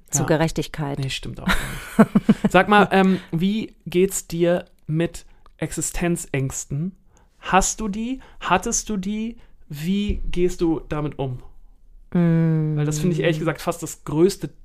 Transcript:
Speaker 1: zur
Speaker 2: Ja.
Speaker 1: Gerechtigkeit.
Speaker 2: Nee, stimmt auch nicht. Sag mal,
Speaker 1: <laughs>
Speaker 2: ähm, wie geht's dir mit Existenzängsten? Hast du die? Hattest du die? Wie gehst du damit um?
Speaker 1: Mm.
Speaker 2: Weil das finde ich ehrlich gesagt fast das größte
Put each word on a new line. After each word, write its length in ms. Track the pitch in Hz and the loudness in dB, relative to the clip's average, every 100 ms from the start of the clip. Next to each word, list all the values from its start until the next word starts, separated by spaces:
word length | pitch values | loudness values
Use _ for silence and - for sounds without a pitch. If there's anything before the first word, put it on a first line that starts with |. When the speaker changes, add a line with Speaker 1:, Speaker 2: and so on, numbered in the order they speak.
| - | -6
Speaker 1:
zur 120 | - | -4
Speaker 2:
Ja. 40 | 135 | 0
Speaker 1:
Gerechtigkeit. 720 | 156 160 - - - 143 143 | 2 2 -2 -6 -6 -6 -4
Speaker 2:
Nee, 120 | 135 | -6
stimmt 300 | - - - | -6 -10 -6
auch 60 | 185 | 0
nicht. 640 | - - - - - - - - - - | 0 -2 -8 -4 4 4 4 0 2 4
Sag 160 | 180 190 | 4 6
mal, 200 | 208 190 | 6 6
Speaker 1:
<laughs> 40 | |
Speaker 2:
ähm, 260 | 190 190 180 - | 6 4 2 -2
wie 420 | 165 190 214 - - - | -2 -2 -2 -6 -12 -4
geht's 400 | 175 190 - - | 2 2 0 -6
dir 380 | 165 170 180 - _ - | 0 2 2 -2 _ -4
mit 380 | 156 170 - - - - - | -2 -2 -4 -18 -20 -20 -8
Existenzängsten? 1400 | 160 - 147 - 175 170 - 139 131 - - 143 180 - _ _ _ _ | -6 -4 -4 -2 0 -2 -2 -4 -4 -6 -8 -6 -6 -8 _ _ _ _
Hast 400 | - 185 190 - | 0 2 2 -2
du 80 | 220 | -6
die? 320 | 202 233 262 - - | -6 -6 -8 -12 -12
Hattest 480 | - 180 233 226 - | -2 0 0 -4 -4
du 80 | 214 | -6
die? 420 | 190 214 226 226 - - - | -4 -6 -8 -10 -20 -20 -14
Wie 520 | 147 160 202 208 202 - | -8 -2 -2 0 -2 -2
gehst 300 | - 180 180 | 2 0 2
du 200 | 170 156 - | 0 0 -2
damit 300 | 151 147 139 | -4 -4 -4
um? 220 | 139 127 - - - - - - - | -6 -6 -12 -20 -20 -20 -20 -20 -4
Speaker 1:
Mm. 640 | 175 170 165 165 160 156 151 | 2 4 4 4 2 0 0
Speaker 2:
Weil 80 | |
das 140 | 147 151 | -2 0
finde 160 | 175 156 | 0 2
ich 60 | |
ehrlich 160 | 165 156 | 2 0
gesagt 220 | 160 151 | -2 -2
fast 200 | - 165 | -4 -4
das 220 | 156 - | -8 -10
größte 460 | - 147 185 - 165 - | -4 4 4 2 -8 -12